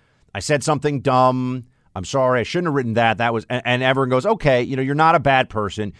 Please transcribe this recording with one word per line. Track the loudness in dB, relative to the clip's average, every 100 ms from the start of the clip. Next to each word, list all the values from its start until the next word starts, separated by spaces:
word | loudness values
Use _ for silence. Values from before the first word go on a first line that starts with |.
| _ _ _
I | -10
said | -2 -2
something | 0 -2 -2 -2
dumb. | 0 4 4 2 -4 -8 -12 _ _ -12
I'm |
sorry, | -6 0 2 0
I |
shouldn't | -2 -4 -2
have |
written | -2 0
that. | 2 2 2
That | 0
was," | -2 -4
and, | -6
and | -2 0
everyone | 2 2 2
goes, | 0
"Okay, | 0 0 2 2
you | 2 -4
know, |
you're | -2
not | 2 4 4
a |
bad | 4 2 0
person. | -4 -4 -4 -8 -10